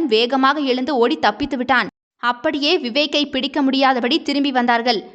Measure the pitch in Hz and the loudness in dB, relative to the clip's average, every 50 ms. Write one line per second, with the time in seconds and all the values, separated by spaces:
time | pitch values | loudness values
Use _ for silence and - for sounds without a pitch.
0 | 330 262 214 220 240 240 269 269 269 269 294 311 285 262 247 254 254 311 294 240 | 0 2 2 2 2 2 2 2 2 2 2 0 0 0 -2 -2 -2 -2 0 2
1 | 233 277 311 311 - 214 - - 285 285 294 247 247 - 262 240 208 - - _ | 2 2 2 2 0 0 0 0 -4 -4 -4 -4 0 0 2 2 0 -2 -6 _
2 | _ _ _ _ - 240 240 247 - 311 302 285 285 294 359 330 269 240 214 285 | _ _ _ _ -4 -4 -4 -2 -2 -4 -2 0 0 0 0 0 -2 -2 0 0
3 | 302 294 320 294 294 294 277 262 254 277 - 311 269 269 262 269 269 262 262 247 | 0 0 0 -2 -2 -2 -2 -4 -4 -2 -2 0 0 0 2 2 2 2 2 2
4 | 233 233 294 330 - - 269 285 277 285 254 254 240 240 240 233 233 247 233 185 | 0 0 -2 -2 -2 -2 -2 0 0 0 0 0 0 2 0 0 0 0 -2 -2
5 | - - | -4 -10